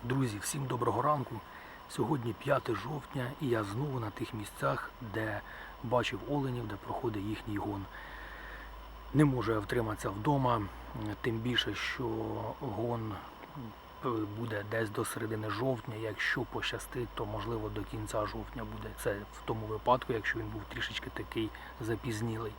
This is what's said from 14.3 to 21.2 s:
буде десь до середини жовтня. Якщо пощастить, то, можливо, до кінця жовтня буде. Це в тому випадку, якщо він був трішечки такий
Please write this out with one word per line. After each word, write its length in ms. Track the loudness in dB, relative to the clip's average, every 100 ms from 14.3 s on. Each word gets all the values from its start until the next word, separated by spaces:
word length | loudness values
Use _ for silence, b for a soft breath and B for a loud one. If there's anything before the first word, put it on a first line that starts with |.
| -2
буде 280 | -2 -2 0
десь 180 | 0 2
до 160 | 2 0
середини 440 | 0 -2 0 0
жовтня. 460 | 2 2 2 0 -2
Якщо 460 | -2 0 2 2
пощастить, 680 | 2 0 0 -2 -4 -2 -2
то, 120 | -2 -2
можливо, 440 | -2 0 0 0
до 140 | -2
кінця 420 | -2 -4 0 0 0
жовтня 380 | -2 -6 -6
буде. 300 | -6 -6 -8 -2
Це 160 | 0
в 280 | 0 -4 -10 -2
тому 200 | -2 0
випадку, 480 | 0 6 6 6
якщо 260 | 0 2 0
він 80 | 0
був 140 | -4 -6
трішечки 400 | -4 -4 -4 -6
такий 360 | -6